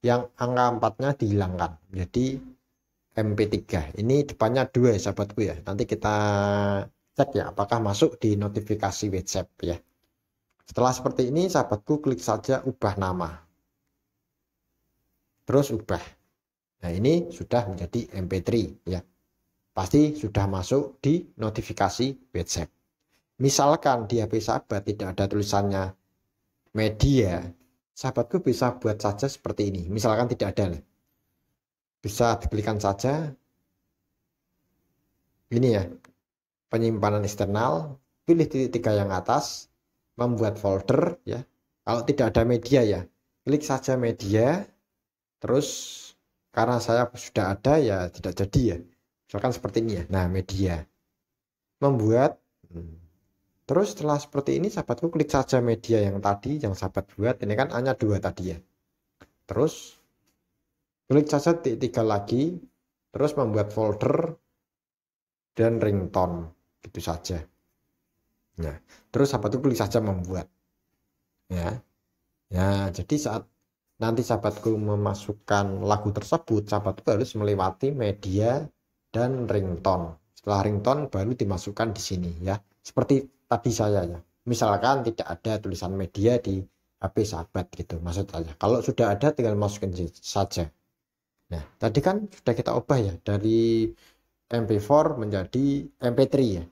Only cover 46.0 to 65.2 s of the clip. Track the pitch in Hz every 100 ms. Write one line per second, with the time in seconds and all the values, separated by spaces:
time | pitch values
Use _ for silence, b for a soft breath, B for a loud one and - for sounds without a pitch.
46 | - _ _ _ _ - 113 120 - 117
47 | 120 - - - 92 101 135 156 131 98
48 | 90 - 98 87 98 139 120 85 - _
49 | _ _ _ 101 127 123 110 117 113 98
50 | 82 95 90 92 90 95 95 82 78 _
51 | _ _ _ _ _ _ _ _ 143 131
52 | 107 117 143 - _ _ _ 85 85 80
53 | - _ _ _ _ _ - 147 202 -
54 | 151 147 - 139 135 135 190 208 147 -
55 | 170 165 147 143 127 131 120 113 - 113
56 | 101 98 101 101 127 151 113 95 90 98
57 | 95 - 110 127 104 104 135 117 131 131
58 | 107 98 90 90 90 82 _ _ _ _
59 | _ _ - _ - - 151 - - -
60 | _ _ _ _ _ _ _ _ _ _
61 | _ 139 151 151 170 170 135 117 127 120
62 | 113 104 101 120 156 180 - _ _ _
63 | _ - 147 147 120 107 104 - 107 104
64 | - 143 165 160 _ _ _ _ _ _
65 | _ _